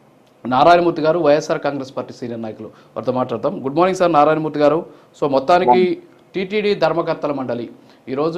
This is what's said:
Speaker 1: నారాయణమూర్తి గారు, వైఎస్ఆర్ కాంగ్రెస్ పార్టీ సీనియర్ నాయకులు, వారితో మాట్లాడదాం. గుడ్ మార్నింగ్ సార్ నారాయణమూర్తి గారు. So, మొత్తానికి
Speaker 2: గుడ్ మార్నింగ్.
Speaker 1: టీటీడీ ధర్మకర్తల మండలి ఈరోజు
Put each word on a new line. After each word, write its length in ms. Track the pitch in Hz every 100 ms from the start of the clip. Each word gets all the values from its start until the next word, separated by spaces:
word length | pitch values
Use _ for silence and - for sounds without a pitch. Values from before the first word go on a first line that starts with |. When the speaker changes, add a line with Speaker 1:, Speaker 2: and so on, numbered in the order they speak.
| _ _ _ _ 117 127
Speaker 1:
నారాయణమూర్తి 460 | 156 175 175 165 156
గారు, 120 | 170 151
వైఎస్ఆర్ 360 | 151 147 156 143
కాంగ్రెస్ 300 | 143 131 -
పార్టీ 160 | 123 117
సీనియర్ 240 | 123 117 113
నాయకులు, 240 | 110 110 - _
వారితో 200 | - 131 123
మాట్లాడదాం. 340 | 113 113 143 196 131
గుడ్ 140 | 147
మార్నింగ్ 220 | 185 190
సార్ 120 | 175 147
నారాయణమూర్తి 400 | 147 156 156 147 147
గారు. 140 | 156 - - _ -
So, 40 | 151 135
మొత్తానికి 340 | 135 180 180
Speaker 2:
గుడ్ 80 | 180
మార్నింగ్. 280 | 180 165 - _ _
Speaker 1:
టీటీడీ 380 | 180 185 214 208 185
ధర్మకర్తల 480 | 160 160 165 151 147 135
మండలి 260 | 123 120 113 - - - -
ఈరోజు 260 | 131 160